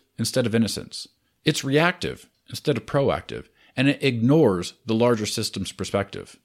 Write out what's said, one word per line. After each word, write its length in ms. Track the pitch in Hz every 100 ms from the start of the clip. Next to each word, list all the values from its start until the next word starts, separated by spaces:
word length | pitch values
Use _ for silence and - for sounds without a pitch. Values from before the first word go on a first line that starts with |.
| _ -
instead 280 | 113 135 117
of 80 |
innocence. 540 | 113 107 - - - - _ _ _
It's 200 | - 151
reactive 640 | 139 143 170 - 65 60 - _ -
instead 280 | 117 - 117
of 100 | -
proactive, 600 | 143 127 73 - 57 - _ _ -
and 120 | 139
it 160 | 139
ignores 720 | 139 117 120 156 127 90 90 - 110
the 80 |
larger 320 | 113 120 113 104
system's 460 | - 104 104 92
perspective. 640 | - 92 101 98 - - -